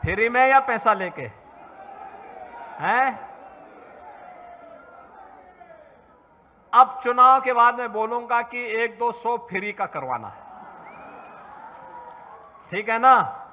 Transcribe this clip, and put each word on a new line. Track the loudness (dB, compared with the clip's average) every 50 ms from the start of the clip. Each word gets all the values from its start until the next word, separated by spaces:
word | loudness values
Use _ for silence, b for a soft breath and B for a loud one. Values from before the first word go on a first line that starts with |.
| -2
फ्री | -2 -2 0 0 0
में | 4 4 6
या | 6 4 2
पैसा | 2 0 -4 0 2 0 0
लेके? | 2 -2 -8 -8 -10 -12 -12 -14 -18 -20 -20 -20 -20 -20 -20 -20 -20 -20 -20 -18 -18 -18 -18 -18 -20 -20 -20 -18 -18 -18 -18 -18 -18 -16 -16 -14 -6
हैं? | -2 0 2 2 2 0 -2 -6 -14 -18 -18 -20 -20 -20 -20 -20 -20 -20 -20 -20 -20 -20 -20 -20 -20 -20 -20 -20 -20 -20 -20 -20 -20 -20 -20 -20 -20 -20 -20 -20 -20 -20 -20 -20 -20 -20 -20 -20 -20 -20 -20 -20 -20 -20 -20 _ -20 -20 -20 -20 -20 -20 -20 _ _ _ _ _ _ _ _ _ _ _ _ _ _ _ 6
अब | 6 6 6 4 -6 -4
चुनाव | -2 4 6 8 8 8 6
के | 4 2 2
बाद | 4 4 4 4 0
मैं | -6 -6 -4
बोलूंगा | -4 -4 -2 -4 -6 -4 -2 -2 -2 -2
कि | -4 -8 -8 -8 -4 -2
एक | -2 -2 -2 -2 -2
दो | -4 -4 -4
शो | -4 -4 -4 -4 -4 -6 -6
फ्री | -8 -6 -6 -6 -6
का | -6 -6
करवाना | -6 -6 -8 -6 -6 -6 -6 -8 -10
है, | -16 -16 -20 -20 -20 -20 -20 -20 -20 -20 -20 -20 -20 -20 -20 -20 -20 -20 -20 -20 -20 -20 -20 -20 -20 -20 -20 -20 -20 -20 -20 -20 -18 -18 -18 -18 -20 -20 -20 -20 -20 -20 -20 -20 -20 -20 -18 -10
ठीक | -8 -8 -4 -2
है | -2 4
ना? | 8 8 8 8 6 0 -4 -14 -16 -20